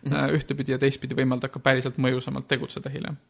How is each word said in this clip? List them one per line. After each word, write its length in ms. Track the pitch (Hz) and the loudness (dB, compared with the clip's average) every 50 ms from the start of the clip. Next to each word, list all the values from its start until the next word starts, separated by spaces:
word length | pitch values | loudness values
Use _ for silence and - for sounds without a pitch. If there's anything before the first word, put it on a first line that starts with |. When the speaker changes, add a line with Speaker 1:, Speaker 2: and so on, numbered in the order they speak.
| - | -4
Speaker 1:
Mhm. 100 | 139 147 | 0 0
Speaker 2:
äh, 160 | 147 135 139 151 | 2 2 2 2
ühtepidi 360 | 151 - - 139 139 135 139 | 2 0 -2 -4 -4 -2 -2
ja 60 | 131 | 0
teistpidi 380 | 127 139 139 135 - - 135 123 | 2 2 2 2 0 -4 -4 0
võimaldab 360 | 127 131 127 127 123 135 123 | 2 2 2 2 0 -2 -4
ka 80 | - - | -6 0
päriselt 380 | - 139 131 127 127 135 123 | 2 4 4 4 2 -2 0
mõjusamalt 500 | - 131 127 127 127 127 - 135 131 131 | 0 2 2 2 0 -2 -4 -6 -6 -2
tegutseda 420 | - 139 123 131 131 - - - 139 | -2 -2 -2 -2 -4 -8 -8 -8 -8
hiljem. 280 | 139 - - - 147 - - _ | -8 -6 -6 -6 -8 -10 -12 _